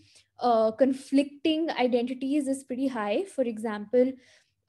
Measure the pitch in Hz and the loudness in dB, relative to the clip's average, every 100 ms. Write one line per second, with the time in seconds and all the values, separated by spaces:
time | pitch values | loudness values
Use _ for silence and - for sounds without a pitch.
0 | _ _ _ - 240 226 220 220 269 269 | _ _ _ -2 2 4 2 2 2 0
1 | - 277 285 - 330 311 320 - 254 240 | 0 0 0 -2 -2 0 0 0 0 0
2 | 240 262 269 294 269 269 - 254 269 247 | -2 -6 -2 -2 -2 -4 -6 -4 -4 -2
3 | 208 233 392 - 240 214 220 208 208 247 | -2 -4 -4 -4 -4 -4 -6 -8 0 2
4 | 262 254 _ _ _ _ | 2 0 _ _ _ _